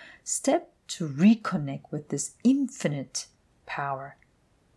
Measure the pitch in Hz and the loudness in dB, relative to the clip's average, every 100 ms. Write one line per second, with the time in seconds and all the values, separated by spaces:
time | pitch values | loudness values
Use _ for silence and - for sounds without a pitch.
0 | - - - - - 320 - _ - - | -20 -16 -8 -4 0 0 -2 _ -14 -8
1 | 160 135 196 220 - 175 143 143 - 151 | -6 4 6 6 2 -4 -4 -8 -8 -10
2 | - 143 - - 233 269 269 - 170 147 | -6 -6 -6 0 2 2 0 -2 -4 -4
3 | 131 - - _ _ _ - - 143 135 | -6 -10 -12 _ _ _ -12 -8 -6 -6
4 | 139 - _ _ _ _ _ | -10 -18 _ _ _ _ _